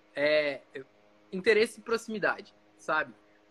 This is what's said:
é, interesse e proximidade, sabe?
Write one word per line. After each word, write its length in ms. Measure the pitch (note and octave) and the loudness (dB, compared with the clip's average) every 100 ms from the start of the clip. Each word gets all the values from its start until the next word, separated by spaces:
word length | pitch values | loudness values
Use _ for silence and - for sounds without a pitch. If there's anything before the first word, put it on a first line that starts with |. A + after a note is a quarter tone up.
| _ | _
é, 460 | C#3 D3 D3+ D3 C3 - C#3 - _ _ _ _ | -2 2 2 0 -4 -10 -18 -18 _ _ _ _
interesse 480 | F#3+ G3+ G#3 A3+ - | -2 2 4 2 -2
e 20 | |
proximidade, 680 | A3+ A3+ - G#3+ D3+ A2+ - - _ _ | -6 -4 -4 -2 -2 -2 -8 -20 _ _
sabe? 380 | - D#3 C#3 - _ _ _ | -2 -2 -2 -8 _ _ _